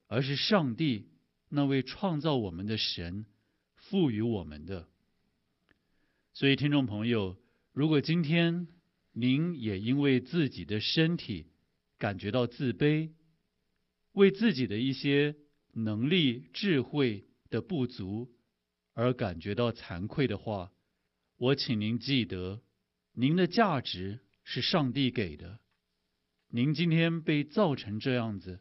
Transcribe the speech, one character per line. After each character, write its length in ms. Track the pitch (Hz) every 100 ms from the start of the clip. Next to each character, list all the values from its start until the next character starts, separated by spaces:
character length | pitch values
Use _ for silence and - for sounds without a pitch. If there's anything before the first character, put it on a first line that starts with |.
| _
而 160 | 110
是 120 | 135 139
上 400 | - 214 139 110
帝 320 | 160 110 - _ _ _ _
那 160 | 147 139
位 180 | 135
创 360 | 127 - 196 151
造 160 | 156 135
我 140 | 101
们 160 | 85 104
的 120 | 110
神 500 | - - 85 98 110 _ _ _ _ _
赋 340 | - 196 151
予 140 | 107
我 200 | 117 104
们 220 | 80 76 76
的。 220 | 92 80 _ _ _ _ _ _ _ _ _ _ _ _ _ _
所 160 | - 139
以 60 | 135
听 160 | 147
众 160 | 147 127
朋 180 | 104 117
友， 320 | 113 95 95 _ _ _
如 140 | - 156
果 120 | 151
今 220 | 135 170
天 440 | 147 170 170 170 170 - _ _ _
您 500 | 113 123 135 170 160
也 180 | 110 98
因 200 | 110 139
为 200 | 143 127
自 300 | 123 175 139
己 160 | - -
的 140 | 107
身 360 | - 165 165 170
体 300 | - 92 78 _ _ _ _ _
感 180 | 110 95
觉 140 | 98
到 160 | 127 120
自 260 | - 135
卑， 380 | - 147 151 160 - _ _ _ _ _ _ _ _ _ 185
为 140 | 196
自 200 | 190 226
己 140 | 131 113
的 140 | 104
一 140 | 131
些 420 | 131 143 143 147 147 _ _ _
能 360 | 110 110 104 135
力、 400 | 185 139 120 147
智 300 | - 202 143
慧 460 | - 147 127 101 - _ _
的 100 | 117
不 240 | - 165 123
足 500 | - 95 107 123 _ _ _ _ _ _
而 200 | - 123
感 260 | 127 107 82
觉 140 | 98
到 180 | 101 120
惭 360 | - - 87 101
愧 180 | - 131
的 140 | 101
话， 320 | - 104 90 _ _ _ _ _ _ _
我 160 | 123
请 260 | 139 - 110
您 200 | 107 120
记 260 | 135 139 104
得， 380 | 92 92 104 - _ _ _ _
您 220 | - 131 175
的 100 | 180
价 340 | 226 214 143
值 400 | - 92 95 110 - _
是 200 | - -
上 280 | - 180 135
帝 200 | 117 127
给 260 | 123 92 73
的。 220 | 85 104 _ _ _ _ _ _ _ _ _
您 260 | 117 135
今 160 | 147 170
天 320 | 160 165 165
被 220 | 156 147
造 320 | 143 - 190 135
成 240 | 104 104
这 160 | 135 123
样 240 | 113 101
子 200 | 92 90